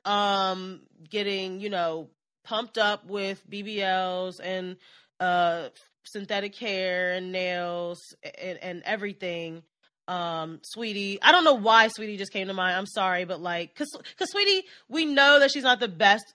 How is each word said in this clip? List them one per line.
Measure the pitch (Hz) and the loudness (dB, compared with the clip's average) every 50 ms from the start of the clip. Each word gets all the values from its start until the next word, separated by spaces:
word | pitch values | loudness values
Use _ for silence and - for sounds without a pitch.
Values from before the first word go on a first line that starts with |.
| - | -4
um, | 202 208 208 208 202 196 196 190 190 185 185 185 190 185 - - _ _ _ 160 156 | -2 0 0 2 2 2 2 0 0 -2 -4 -6 -10 -12 -16 -20 _ _ _ -16 -8
getting, | - 208 202 202 196 190 190 185 185 190 | -6 -4 -4 -4 -4 -4 -6 -8 -8 -8
you | 202 208 | -8 -6
know, | 202 180 170 165 160 165 156 - _ _ _ _ _ _ _ | -4 -2 -2 -2 -4 -6 -8 -12 _ _ _ _ _ _ _
pumped | - 226 214 240 240 - 226 | -8 -6 -6 -6 -4 -2 0
up | 214 208 208 - - | 2 2 0 -2 -6
with | 175 202 202 196 196 196 190 _ - | -8 -6 -6 -4 -6 -6 -8 _ -14
B | 202 202 202 | -14 -12 -10
B | 214 214 202 196 | -8 -6 -4 -2
Ls | 190 185 185 185 185 185 180 185 185 180 185 | 0 0 0 -2 -2 -4 -4 -6 -6 -8 -10
and, | - 180 185 185 185 180 185 - _ _ _ _ _ _ _ - | -8 -8 -6 -6 -8 -10 -12 -14 _ _ _ _ _ _ _ -4
uh, | 185 180 180 175 175 170 165 170 151 123 - - - _ _ _ _ | -2 0 2 2 2 2 0 -2 -6 -10 -14 -18 -20 _ _ _ _
synthetic | - - 208 196 - 214 202 196 208 202 | -14 -12 -12 -8 -4 -4 -4 -4 -6 -8
hair | - 247 214 196 190 185 185 180 180 180 180 180 | -8 -6 -6 -4 -4 -2 -2 -2 -2 -2 -2 -2
and | 185 185 185 185 | -4 -6 -6 -6
nails | 185 185 180 180 175 175 175 175 175 175 170 175 175 - - - _ - | -4 -4 -4 -4 -4 -4 -4 -6 -6 -6 -8 -8 -12 -14 -20 -20 _ -16
and, | - - - - 185 180 - - | -16 -14 -12 -12 -12 -12 -10 -12
and | 185 175 175 - | -12 -12 -10 -6
everything. | - 214 214 202 202 196 - 190 180 175 170 165 165 160 165 165 _ _ _ _ _ _ _ _ - | -6 -6 -4 -6 -8 -8 -8 -8 -8 -6 -6 -8 -10 -12 -14 -18 _ _ _ _ _ _ _ _ -8
Um, | 180 180 175 170 165 160 160 160 165 151 - | -6 -6 -6 -6 -6 -6 -8 -8 -10 -14 -16
Sweetie. | - - 220 233 220 202 202 202 196 196 190 | -16 -12 -8 -8 -6 -6 -6 -6 -6 -4 4
I | - - 403 | 8 8 8
don't | 359 330 | 10 8
know | 311 277 | 6 6
why | 226 196 220 220 226 220 226 | 6 6 6 8 8 8 6
Sweetie | - - 220 214 208 | 2 -4 -8 -8 -6
just | 190 196 196 - | -6 -8 -6 -6
came | 196 190 | -6 -6
to | 196 190 | -4 -4
mind. | 190 185 185 180 | -2 0 0 0
I'm | 185 196 | -2 -4
sorry, | 196 - 214 190 190 180 180 185 | -4 -2 -2 0 0 0 0 -2
but, | 170 185 151 | -4 -8 -8
like, | 175 175 175 170 170 151 _ | -6 -6 -6 -6 -6 -8 _
'cause, | - 294 294 - 269 - - - | -8 -10 -8 -10 -14 -18 -20 -8
'cause | - 381 - | -8 -6 -4
Sweetie, | - 403 403 403 392 381 381 - - - _ _ | -2 0 2 2 2 2 0 -6 -14 -20 _ _
we | 240 320 320 | -4 -2 -2
know | 302 285 269 277 285 294 285 | 2 4 6 8 8 8 8
that | 277 269 | 6 4
she's | 277 285 254 | 2 0 2
not | 262 247 208 | 2 2 2
the | 240 214 | 0 -4
best | 175 160 214 196 202 220 - - _ | 0 4 6 6 6 6 2 -6 _